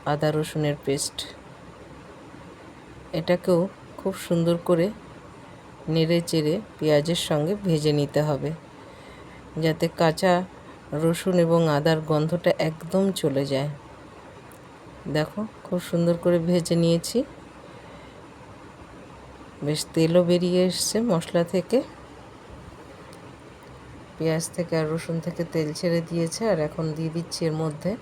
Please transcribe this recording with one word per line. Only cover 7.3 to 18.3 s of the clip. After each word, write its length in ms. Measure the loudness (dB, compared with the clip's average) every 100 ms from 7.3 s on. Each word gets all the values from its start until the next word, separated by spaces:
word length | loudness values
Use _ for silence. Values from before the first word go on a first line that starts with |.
| 0 0 0
ভেজে 280 | 0 2 4
নিতে 280 | 2 2 2
হবে, 280 | 0 0 -2 -6 -12 -20 -20 -20 -20 -20 -18 -20 -12 -2
যাতে 300 | 0 2 -2 2
কাঁচা 380 | 2 4 4 4 2 -10 -20 -20 -8
রসুন 400 | 0 0 2 2 4
এবং 220 | 6 4 4
আদার 280 | 4 4 2
গন্ধটা 500 | 2 2 2 2 2 2
একদম 440 | 0 -4 -2 0 2
চলে 320 | 2 0 0 0
যায়। 240 | 0 -2 -6 -14 -20 -20 -20 -20 -20 -20 -20 -20 -20 -20 -14 -4
দেখো 320 | -2 -2 -4 -8 -10
খুব 160 | -6 -6
সুন্দর 340 | -2 0 2 2
করে 200 | 2 2
ভেজে 360 | 4 2 2 4
নিয়েছি, 420 | 4 4 2 -2 -2 -6 -20 -20 -20 -20 -20 -20 -20 -20 -20